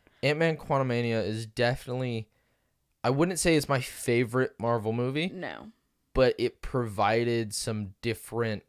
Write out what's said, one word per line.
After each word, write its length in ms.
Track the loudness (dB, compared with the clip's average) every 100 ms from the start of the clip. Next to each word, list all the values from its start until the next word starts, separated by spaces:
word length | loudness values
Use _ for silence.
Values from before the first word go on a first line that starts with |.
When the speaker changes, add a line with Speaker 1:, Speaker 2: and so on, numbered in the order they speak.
| _ _
Speaker 1:
Ant-Man 340 | -2 2 0 0
Quantumania 680 | 0 0 2 0 0 0
is 220 | 0 -4 -6
definitely, 840 | 0 0 0 -6 -6 -4 -6 -8 _ _ _ _ _ _ _
I 60 | 0
wouldn't 280 | 2 2 2
say 160 | 4 4
it's 120 | 4
my 120 | 0
favorite 760 | -2 -6 2 2 2 0 -2 -2
Marvel 340 | 0 0 0
movie. 360 | -2 -2 -2 -4
Speaker 2:
No. 360 | -6 -10 -12 -16 -20 _ _ _
Speaker 1:
But 220 | 4 4 4
it 220 | -2 -4
provided 920 | -4 -4 -2 0 2 4 2 0 -2
some 400 | -6 -4 -4 -6 -6
different, 640 | -6 -6 -6 -4 -2 -4